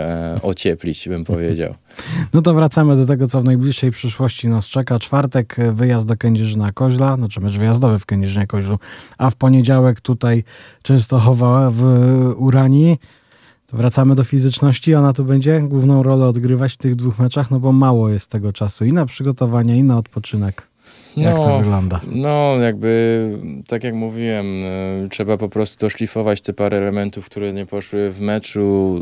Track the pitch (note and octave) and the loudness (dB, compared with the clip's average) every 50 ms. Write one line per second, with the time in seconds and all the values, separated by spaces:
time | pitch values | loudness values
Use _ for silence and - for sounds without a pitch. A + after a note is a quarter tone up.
0 | D#2+ E2 E2+ E2 E2+ E2 E2+ - - G2 F2+ - - F#2 E2+ - - E2+ D2+ - | -4 -6 -6 -6 -6 -6 -6 -6 -4 -6 -4 -2 -2 -4 -4 -4 -6 -8 -8 -8
1 | - F2 F#2 E2+ D#2+ - F2 E2+ E2+ E2 D#2+ E2 E2+ - - - _ _ - - | -8 -8 -8 -8 -6 -4 -4 -4 -2 -4 -4 -4 -6 -8 -10 -14 _ _ -20 -18
2 | - D3 E3 F3 E3 - - E3 D#3 F3 D#3+ D#3 D#3+ D3 - D#3+ D3+ D3 C#3 C3+ | -12 -8 -6 -6 -4 0 0 2 2 4 4 4 2 2 2 2 4 4 4 4
3 | C3 B2+ C#3+ B2 C3+ A#2 C3+ C3+ A#2+ C3 B2+ B2 C3 C#3+ C3 - C3 B2+ A2+ - | 2 2 2 0 0 0 0 0 2 2 2 2 2 0 -2 -2 -2 -2 -2 -2
4 | - A#2 A2 - C3 A#2+ - - - A#2 A2+ A2 G2+ - - C3+ B2 - B2 A2 | -6 -6 -4 -2 -2 -2 -2 -2 -2 -2 0 -2 -2 -2 -4 -4 -2 -2 -2 -4
5 | - - C#3 C#3 C#3 B2 - B2+ A2 - - B2 A#2+ A#2 G#2+ A2 B2 B2+ A#2+ A#2 | -2 -2 0 0 0 0 0 -2 -2 -2 -2 -2 -2 0 0 2 2 2 2 0
6 | A2 A2 A2+ G#2+ - A#2 A2+ G#2+ A2 G#2+ G#2+ G#2+ G#2 G2+ G2 - C3 C3 B2+ B2+ | 0 -2 -2 0 0 0 2 2 0 0 -2 -2 -2 -4 -2 0 0 0 2 2
7 | C3+ C3+ C3+ B2+ A#2 G2+ - F#2+ F#2+ G2+ G2+ G2+ G#2+ A2+ A#2 A#2+ C3+ A#2+ G#2+ G2 | 0 0 0 -2 -4 -4 -4 -4 -4 -4 -2 0 0 2 2 2 2 2 2 0
8 | - - G#2 G2 G2 G2 G2 G#2 G2+ G2+ - G2+ G2 G2+ G#2 G2+ - - - - | -2 -2 -2 0 0 0 0 -2 -2 -2 -2 -4 -2 -4 -4 -6 -6 -12 -20 -20
9 | - - - - B2 B2+ - - C3 C3 C3 C3 A#2 C3 C3+ B2+ B2+ B2+ A2+ - | -20 -18 -6 -2 0 0 0 2 2 4 4 4 4 4 4 4 4 2 2 0
10 | - - A#2+ - B2+ A#2+ A#2 A#2 - - - - - - - _ - - C3+ B2+ | -2 -4 -2 -2 0 0 0 0 -2 -4 -12 -20 -20 -20 -20 _ 0 2 2 2
11 | A2 - C3 B2 A2 B2 B2+ A#2+ B2 B2 B2 C3+ C3+ B2+ A2+ A#2 B2+ C3 B2+ B2 | 2 2 2 2 4 4 4 4 4 4 4 4 4 2 2 2 4 4 4 4
12 | B2 B2+ C3 C3 B2+ B2+ - - C3 C3 B2 C3+ C3+ C3 C3+ C#3+ D#3+ E3+ E3 - | 4 4 4 4 2 0 0 0 2 2 4 4 4 4 4 4 4 4 2 0
13 | - - _ _ _ _ _ _ _ _ _ _ _ _ A#2+ A2+ A#2+ B2 - C#3 | -4 -10 _ _ _ _ _ _ _ _ _ _ _ _ -4 0 0 2 2 4
14 | C3 C3+ C3+ C3+ B2 - C#3+ C3+ C3 C3+ B2 - C#3+ C#3+ B2 - - E3 D#3 D3 | 4 4 4 2 2 0 0 0 0 0 0 0 0 0 0 0 0 2 2 4
15 | C#3+ C#3 B2+ C#3 C3+ C3 C3+ C3+ C3 D3+ D#3+ D#3 D3 C#3 C#3 C3+ C3 C#3 C#3 C3+ | 4 2 2 0 0 0 0 2 2 2 2 2 0 0 0 2 2 4 4 4
16 | C3 C3+ C3+ C3 C3 B2+ A#2 A#2+ A#2+ B2+ B2+ B2 C3+ C3 - - - C3 B2 A#2+ | 4 2 2 4 2 2 2 0 0 0 0 0 -2 -4 -4 -4 -2 -2 -2 0
17 | B2 B2+ G#2 A2 B2 B2 - D3 C3+ A#2+ C3+ B2+ B2+ C3+ C3 C3 C3+ C3 B2 A2+ | -2 -2 0 0 0 0 0 -2 -2 -2 -2 0 2 2 4 4 4 4 4 2
18 | A2 G#2+ G#2 G2 - - - G#2+ G2+ G#2 F#2+ - A2 G2+ - - G#2+ B2 D#3+ F3 | 2 0 -2 -2 -4 -6 -6 -4 -4 -4 -4 -4 -6 -6 -4 -2 -2 0 0 0
19 | C#3+ B2 - - C3+ C#3 B2+ - C3 A#2 A#2+ A#2+ A#2 A#2 A#2 B2+ C#3 C3+ B2 A#2 | -2 -4 -6 -4 -4 -4 -2 -2 -2 0 0 2 2 2 2 4 4 4 2 2
20 | A2 - - A#2 - - - G#2 G2+ G2 - - - _ _ _ _ - - - | -2 -4 -8 -10 -8 -6 -4 -4 -4 -4 -6 -8 -14 _ _ _ _ -20 -20 -20
21 | - - - D3 D#3 E3 E3 D#3+ D3+ D3 C#3 - G#2 G#2 G2+ F#2+ F#2 F#2 F2+ E2+ | -20 -10 -4 -2 0 2 2 2 2 2 2 2 2 0 0 0 0 -2 -4 -6
22 | - - - B2+ C#3 D3 D3 D3 D3 C#3+ C3+ B2+ A#2+ A2+ G#2+ G2+ A2 A2+ A2+ A2+ | -6 -6 -6 -4 -2 0 0 0 2 2 2 2 0 0 -2 -2 -2 0 0 2
23 | A2+ A2+ A2+ A2+ A2+ G#2+ G#2 G#2+ - D#2 C#2 C#2 - - A#2+ A2 A#2+ B2 A2+ A2+ | 2 0 0 0 -2 -4 -6 -8 -10 -12 -12 -14 -10 -8 -8 -6 -6 -6 -6 -6
24 | A2+ A2+ A2 A#2 A#2 A2+ A2 G#2 G2+ G2 F#2+ F#2+ F#2+ F#2 F#2 F#2+ F#2+ F#2+ F#2+ F#2+ | -6 -8 -8 -6 -6 -4 -4 -4 -6 -6 -6 -8 -8 -8 -8 -8 -6 -6 -6 -8
25 | G2 G2 - - G#2 G#2 G#2+ G2+ A2 F#2+ - A2 G#2+ - - - A2 G#2 - - | -8 -8 -8 -6 -4 -4 -4 -4 -4 -4 -4 -4 -6 -6 -6 -6 -6 -6 -4 -6
26 | A2+ - - A2+ G#2+ G#2+ G#2 - - - F#2 - G2+ G2+ G#2 G2+ G2 G2+ G2+ G2+ | -8 -6 -6 -4 -2 -2 -2 -4 -6 -8 -6 -4 -4 -2 -2 -2 -2 -4 -4 -4
27 | G2+ G2+ - G2+ F#2+ - - G#2 G#2 G2+ G2 G2+ F#2+ - G2+ G2+ - - G2+ G2+ | -6 -6 -8 -12 -16 -14 -12 -10 -8 -8 -8 -8 -10 -10 -10 -10 -10 -6 -6 -4
28 | G2+ G2 F#2 G2 G#2 G#2 G#2+ G#2+ - - - G#2+ G2+ G2+ G2 G2 F#2+ F#2+ F2+ F2 | -4 -4 -6 -6 -4 -4 -4 -4 -6 -6 -4 -2 0 0 2 0 0 0 -2 -4